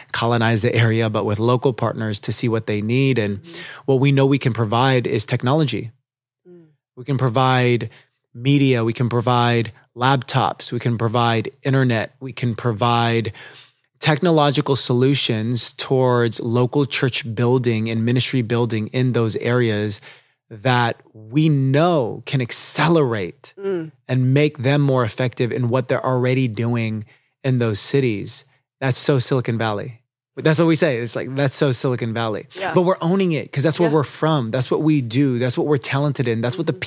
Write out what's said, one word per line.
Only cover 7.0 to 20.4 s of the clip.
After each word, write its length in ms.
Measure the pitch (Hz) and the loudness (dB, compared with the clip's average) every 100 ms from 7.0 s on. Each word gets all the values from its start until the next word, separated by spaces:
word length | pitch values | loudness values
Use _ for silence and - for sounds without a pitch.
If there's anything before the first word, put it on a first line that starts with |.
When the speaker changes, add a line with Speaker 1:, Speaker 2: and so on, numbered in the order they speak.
Speaker 1:
can 140 | 127 131 | -6 -2
provide 720 | 131 117 127 131 123 120 110 - _ _ _ | 0 2 2 2 2 0 -2 -12 _ _ _
media, 480 | 120 123 143 135 123 | -6 0 2 4 2
we 100 | 113 | 0
can 140 | 113 120 | 0 0
provide 640 | 120 120 123 120 117 110 - _ - | 0 2 2 2 2 -2 -8 _ -2
laptops, 760 | 123 139 123 135 101 - - | 0 0 0 0 0 -2 -8
we 60 | 123 | -4
can 160 | 127 117 | -2 -2
provide 520 | 113 117 117 113 104 - | 0 0 2 0 -2 -6
internet, 520 | 143 135 131 113 101 _ | -2 2 2 0 -4 _
we 120 | 135 | -14
can 220 | 120 123 | -6 -4
provide 800 | 110 123 107 120 117 117 117 110 - - - - _ _ _ | -2 -4 0 0 2 2 0 -2 -8 -18 -20 -20 _ _ _
technological 760 | - 151 180 160 147 135 139 135 | -2 0 2 4 4 2 0 -2
solutions 960 | - 123 131 139 - 113 110 123 - | 0 2 2 2 0 -2 -2 -2 -4
towards 640 | - - 135 131 123 117 107 | -6 -2 2 2 2 2 -2
local 460 | 120 120 123 143 139 | -2 0 2 0 0
church 480 | - 135 - - | 0 0 -2 -6
building 560 | 107 120 131 123 113 110 | -2 2 2 2 0 -2
and 140 | 113 | -2
ministry 380 | 113 127 - 135 | 0 2 2 0
building 440 | 110 117 117 110 107 | 0 0 0 -2 -4
in 240 | 127 127 | -2 0
those 220 | 120 113 - | 0 0 -2
areas 640 | 117 123 120 104 107 104 - - _ _ | 0 2 2 0 -2 -6 -12 -20 _ _